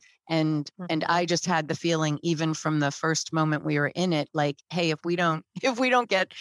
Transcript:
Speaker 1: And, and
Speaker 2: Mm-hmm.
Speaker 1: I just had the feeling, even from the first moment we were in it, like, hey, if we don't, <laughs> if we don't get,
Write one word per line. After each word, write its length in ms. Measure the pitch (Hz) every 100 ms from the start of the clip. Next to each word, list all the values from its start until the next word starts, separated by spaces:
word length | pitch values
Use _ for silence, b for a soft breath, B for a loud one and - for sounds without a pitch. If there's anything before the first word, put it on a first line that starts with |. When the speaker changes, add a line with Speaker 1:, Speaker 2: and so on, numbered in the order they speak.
| b b -
Speaker 1:
And, 380 | 160 156 151 139 - 175
and 140 | 160
Speaker 2:
Mm-hmm. 80 | -
Speaker 1:
I 140 | 175 170
just 200 | 170 190
had 220 | 165 151
the 80 | 156
feeling, 440 | 165 160 156 147
even 320 | 170 156 160
from 260 | 156 156 151
the 120 | 143
first 400 | - 165 156 -
moment 320 | 160 156 151 156
we 140 | 147
were 120 | 143 -
in 180 | 180
it, 160 | 156 143
like, 240 | 160 147 135 _
hey, 200 | 175 170
if 80 | 151 170
we 100 | 175
don't, 280 | 175 160 -
<laughs> 100 | -
if 160 | 262 233
we 100 | 254
don't 200 | 247 311
get, 240 | 190 185 B